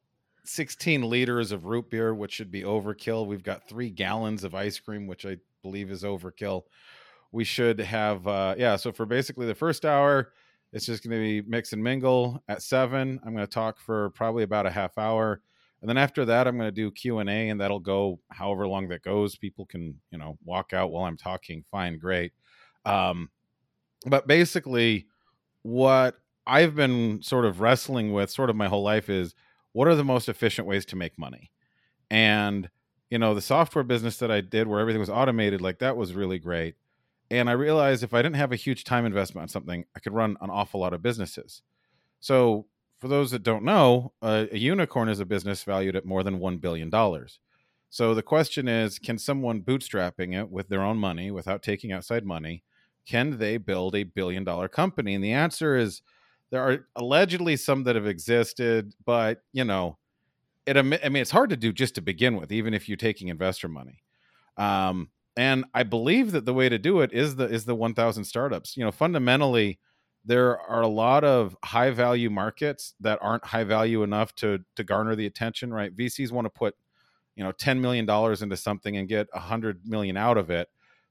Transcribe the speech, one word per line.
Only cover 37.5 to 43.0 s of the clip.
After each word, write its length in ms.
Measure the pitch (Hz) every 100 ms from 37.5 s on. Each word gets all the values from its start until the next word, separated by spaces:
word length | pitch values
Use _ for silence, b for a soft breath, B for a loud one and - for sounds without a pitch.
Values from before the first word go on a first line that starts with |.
realized 500 | 123 151 156 139 127
if 100 | 117
I 80 | 117
didn't 140 | 143 143
have 160 | 139
a 40 | 123
huge 280 | 139 123
time 220 | - 123 117
investment 360 | 98 92 90
on 60 | 85
something, 340 | 95 78 87 - -
I 40 |
could 140 | -
run 240 | 110 107 101
an 100 | 95
awful 280 | 98 101 101
lot 140 | 90
of 80 | 87
businesses. 640 | 120 113 92 - - - _ _ _ _ _ _
So 480 | - 131 120 107 - _ _
for 80 | _